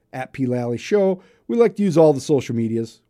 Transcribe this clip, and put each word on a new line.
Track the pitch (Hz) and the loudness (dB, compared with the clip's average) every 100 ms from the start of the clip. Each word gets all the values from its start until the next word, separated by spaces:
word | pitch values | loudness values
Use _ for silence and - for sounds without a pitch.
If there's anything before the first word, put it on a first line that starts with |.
| _ | _
at | 127 131 | -14 -10
P | - 123 | -6 -4
Lally | 123 120 120 | -2 -4 -6
Show. | - 208 190 190 _ _ - | -2 0 0 -2 _ _ -4
We | 233 | 0
like | 233 - | 0 0
to | |
use | 202 156 | 0 4
all | 156 | 4
the | 135 | 4
social | - 139 - 117 | 0 -2 -2 -4
medias. | 113 113 113 - | -2 -4 -6 -12